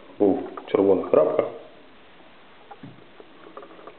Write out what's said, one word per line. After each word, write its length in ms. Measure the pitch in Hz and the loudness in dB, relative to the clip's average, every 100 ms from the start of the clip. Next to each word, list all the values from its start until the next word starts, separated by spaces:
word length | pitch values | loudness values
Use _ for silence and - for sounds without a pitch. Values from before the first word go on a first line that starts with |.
| - - | -20 0
був 240 | 101 - - - - | 2 2 -4 -12 -4
в 40 | |
червоних 380 | 101 98 92 87 | 0 2 2 4
крапках, 360 | 131 - - - - - - - - - - - - - - - - - - - - - - - - - - - | 4 4 0 -4 -10 -20 -20 -20 -20 -20 -20 -20 -20 -20 -20 -20 -20 -20 -20 -20 -20 -20 -20 -20 -20 -20 -20 -20